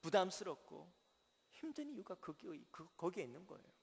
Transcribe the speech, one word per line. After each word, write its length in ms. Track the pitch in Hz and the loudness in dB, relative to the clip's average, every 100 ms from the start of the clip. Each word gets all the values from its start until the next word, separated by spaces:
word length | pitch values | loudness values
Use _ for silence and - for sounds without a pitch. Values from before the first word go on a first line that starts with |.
부담스럽고 880 | 165 202 185 - 196 151 - - 175 - - - - _ _ | 8 8 8 4 -4 -4 -8 -14 -16 -20 -20 -20 -20 _ _
힘든 400 | - 320 302 294 | -8 -6 -4 -4
이유가 240 | 254 196 180 | -4 -6 -8
거기-, 500 | - 151 214 151 120 | -6 -8 -6 -8 -8
그-, 180 | - 160 - | -14 -14 0
거기에 260 | 170 190 | 0 2
있는 220 | 135 127 190 | -4 -6 -12
거예요. 260 | 147 - - | -14 -16 -20